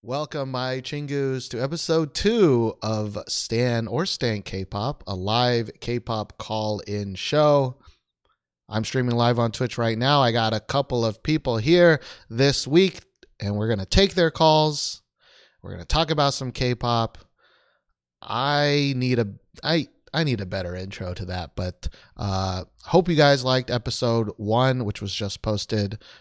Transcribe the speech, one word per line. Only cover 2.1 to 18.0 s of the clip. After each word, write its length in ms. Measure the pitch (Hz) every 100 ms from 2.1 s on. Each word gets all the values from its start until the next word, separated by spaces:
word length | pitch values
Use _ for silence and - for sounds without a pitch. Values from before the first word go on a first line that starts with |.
two 640 | - 202 233 180 123 113 -
of 380 | 107 110 107 104 -
Stan 640 | - - 113 123 117 113
or 180 | 117 190
Stan 360 | - 123 107
K-Pop, 600 | - 98 92 104 113 147 -
a 80 | 95
live 520 | 95 113 123 120 110 -
K-pop 580 | - 120 110 110 104 -
call-in 800 | - 110 107 107 - 104 101 95
show. 640 | - 147 151 143 131 127 _ _ _ _ _ _ _ _ _
I'm 160 | 107
streaming 320 | 110 131 123 120
live 240 | 120 120
on 100 | 117
Twitch 280 | 110 123 -
right 200 | 117 113
now. 240 | 127 143
I 80 | 127
got 240 | 117 110
a 60 | 110
couple 440 | _ 139 139 123
of 200 | 113 104
people 320 | - 151 - 113
here 440 | 113 175 175 156 - - _
this 380 | 113 139 135 -
week, 320 | 156 190 - _ _ - _
and 160 | 101 104
we're 100 | 110
gonna 180 | 107
take 300 | 95 - 196
their 160 | 190 165
calls. 720 | - 160 156 156 147 - - _ _ _ _ _ _
We're 120 | 92
gonna 120 | 90
talk 280 | - 156 160
about 220 | 156 143
some 180 | - 127
K-pop. 680 | - 127 123 123 117 113 - - _ _ _ _ _ _ _